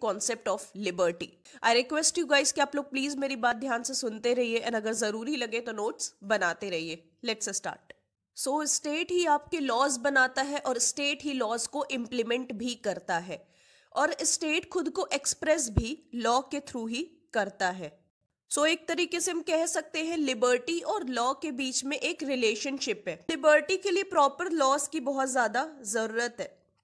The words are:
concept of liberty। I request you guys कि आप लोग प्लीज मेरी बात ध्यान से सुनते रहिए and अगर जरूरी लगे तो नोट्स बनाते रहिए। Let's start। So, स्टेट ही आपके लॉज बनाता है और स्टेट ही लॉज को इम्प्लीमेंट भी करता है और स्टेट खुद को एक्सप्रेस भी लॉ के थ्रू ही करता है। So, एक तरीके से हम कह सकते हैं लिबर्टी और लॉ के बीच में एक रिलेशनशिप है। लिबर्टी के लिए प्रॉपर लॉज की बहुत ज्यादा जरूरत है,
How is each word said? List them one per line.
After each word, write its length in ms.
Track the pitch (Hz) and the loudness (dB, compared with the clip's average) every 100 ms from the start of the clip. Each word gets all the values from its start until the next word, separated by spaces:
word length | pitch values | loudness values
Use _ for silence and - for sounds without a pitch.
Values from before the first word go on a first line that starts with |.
concept 440 | 226 196 - 233 - | -2 -2 -2 -2 -2
of 100 | 185 - 190 | -4 -6 -6
liberty। 500 | 202 180 175 175 - - - - | -4 2 2 0 -6 -12 -20 -2
I 180 | 226 233 | 4 4
request 360 | 254 302 302 - | 4 2 2 0
you 80 | 294 | 4
guys 260 | 285 294 | 4 4
कि 80 | - | 2
आप 160 | 277 285 | 0 0
लोग 140 | 285 | -4
प्लीज 260 | 269 277 277 | -2 -2 -2
मेरी 200 | 277 262 | -2 0
बात 200 | 240 233 | 0 0
ध्यान 260 | 262 233 | -2 -2
से 120 | 247 | -2
सुनते 400 | 262 240 214 240 | -4 -4 -2 0
रहिए 260 | 247 240 226 | 2 2 0
and 140 | 233 | 0
अगर 200 | 226 214 | -2 -2
जरूरी 420 | 220 214 220 226 294 | 0 0 -2 -4 -2
लगे 240 | 233 226 | -2 -4
तो 120 | 240 | -4
नोट्स 420 | 220 214 - - - | -4 -4 -4 -8 -10
बनाते 460 | 196 214 180 165 202 | 0 2 2 0 -4
रहिए। 400 | 175 165 165 - _ | -4 -4 -8 -14 _
Let's 240 | 240 220 214 | -6 -4 -4
start। 480 | 196 165 - - - _ _ _ - | -4 -6 -10 -14 -20 _ _ _ -6
So, 280 | 269 294 294 | -2 0 0
स्टेट 440 | - 302 302 349 | 0 0 -2 0
ही 140 | 359 | 0
आपके 360 | 339 294 294 349 | 4 2 0 -2
लॉज 360 | 269 233 277 254 | 0 2 2 2
बनाता 460 | 277 277 254 262 | 2 4 4 2
है 160 | 277 285 | -2 -2
और 200 | 269 247 | 0 0
स्टेट 440 | - - 285 285 | 0 0 0 0
ही 100 | 285 | -2
लॉज 340 | 262 220 233 233 | -2 0 -2 -2
को 200 | 285 277 | -4 -2
इम्प्लीमेंट 640 | - 226 247 226 240 247 | -4 -2 -2 0 -2 -2
भी 220 | 208 247 | -6 -6
करता 440 | 233 208 175 - 175 | -4 -4 -4 -2 -4
है 300 | 180 156 - _ _ _ _ - | -4 -10 -14 _ _ _ _ 0
और 200 | 302 330 | 0 2
स्टेट 460 | 320 - 320 311 370 | 0 0 0 0 -2
खुद 220 | 370 311 | -4 -4
को 180 | - 349 | -2 -2
एक्सप्रेस 580 | - - - 302 302 247 | -2 -2 -2 2 2 2
भी 400 | 196 226 311 _ | -2 -2 -6 _
लॉ 260 | 240 226 247 | -2 2 2
के 200 | 277 190 | 0 -6
थ्रू 260 | - 247 226 | -6 -6 -4
ही 280 | 240 339 - _ | -4 -6 -12 _
करता 380 | 233 196 - 185 | -2 -2 0 -2
है। 340 | 185 180 - _ _ _ _ _ | -2 -8 -14 _ _ _ _ _
So, 160 | - 302 | 2 4
एक 220 | 330 - | 2 0
तरीके 320 | 330 349 339 | -2 0 -2
से 100 | 339 | -2
हम 120 | 339 | -2
कह 240 | 320 320 330 | 0 2 2
सकते 380 | 339 311 320 | 0 -4 -4
हैं 120 | 320 330 | -2 0
लिबर्टी 640 | 277 247 247 247 - 339 | 0 2 4 2 2 -2
और 240 | - 415 | -2 -2
लॉ 300 | 262 240 247 | -2 0 0
के 160 | 277 294 | 0 -4
बीच 340 | 247 262 254 | -4 -4 -4
में 120 | 262 277 | -4 -2
एक 260 | 285 349 | -2 -4
रिलेशनशिप 840 | 285 262 226 226 277 269 - 208 - | -2 2 2 2 -2 -4 -4 -4 -6
है। 180 | 160 - | -8 -6
लिबर्टी 460 | 320 302 302 302 381 | 2 6 6 6 0
के 140 | 403 | 0
लिए 120 | 359 | 0
प्रॉपर 480 | 392 330 277 277 359 | 2 4 4 4 -2
लॉज 380 | 330 269 277 - | 2 4 2 0
की 120 | 320 | -4
बहुत 300 | 254 277 269 | -2 0 0
ज्यादा 480 | 254 220 240 311 302 | 2 2 2 -2 -6
जरूरत 540 | 214 220 220 220 240 233 | -6 -2 -2 -2 -4 -4
है, 220 | 165 - _ _ | -10 -12 _ _